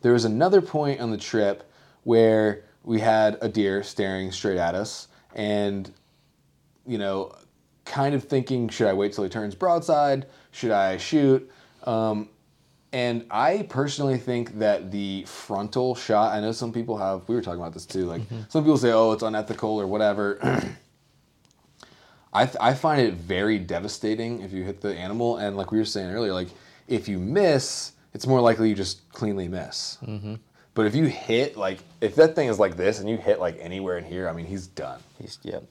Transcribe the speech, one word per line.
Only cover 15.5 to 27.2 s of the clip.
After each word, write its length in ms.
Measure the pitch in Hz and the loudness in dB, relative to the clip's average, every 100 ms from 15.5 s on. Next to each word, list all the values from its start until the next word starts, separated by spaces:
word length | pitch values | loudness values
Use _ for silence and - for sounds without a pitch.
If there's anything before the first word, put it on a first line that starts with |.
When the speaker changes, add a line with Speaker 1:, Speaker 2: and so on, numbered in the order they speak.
| 98 104 131 127 | -6 -4 -2 -2
Speaker 1:
shot, 400 | 123 - 107 110 | -4 2 4 4
I 60 | 107 | 0
know 120 | 107 | -4
some 180 | 113 120 | -4 -6
people 280 | 117 117 107 | -6 -6 -4
have, 240 | 95 95 92 | -2 -4 -2
we 60 | |
were 60 | 117 | -4
talking 200 | 98 87 | -2 -8
about 120 | 85 | -8
this 140 | 85 - | -12 -8
too, 180 | 95 | -4
like, 160 | 90 82 | -4 -4
Speaker 2:
Mm-hmm. 180 | 107 113 107 | -8 -10 -2
Speaker 1:
some 120 | 160 | 2
people 140 | 151 147 | 4 4
say, 160 | 120 | 6
"Oh, 200 | 113 113 | 6 4
it's 100 | 110 | 2
unethical," 580 | 113 107 107 110 110 107 | -2 -4 -4 -4 -2 -2
or 60 | 95 | -2
whatever. 520 | 104 107 101 101 101 | 0 2 2 -2 -2
<clears throat> 340 | - - - - _ _ _ _ _ _ _ _ _ _ - _ _ _ _ | -2 -2 -4 -12 _ _ _ _ _ _ _ _ _ _ -20 _ _ _ _
I 120 | 98 | 2
th-, 120 | 127 - | 2 4
I 140 | 113 | 2
find 260 | 139 156 147 | 2 2 4
it 140 | 117 | 2
very 440 | 87 85 92 104 107 | 0 -4 0 2 0
devastating 840 | 87 87 92 - 110 107 117 117 | -2 -6 -6 -6 -4 -4 -4 -8
if 100 | 95 | -8
you 100 | 95 | -8
hit 160 | 92 98 | -8 -6
the 140 | 104 | -6
animal. 440 | 85 90 107 117 113 | -6 -6 -2 -2 -2
And 180 | 104 98 | -4 -4
like 160 | 95 | -2
we 60 | 110 | 0
were 60 | |
saying 260 | 107 104 92 | 0 -4 -6
earlier, 220 | 101 113 | -4 -2
like, 160 | 92 90 - - - - | -2 -6 -10 -20 -20 -4
if 220 | 120 104 | -4 -2
you 100 | |
miss, 760 | 95 | -4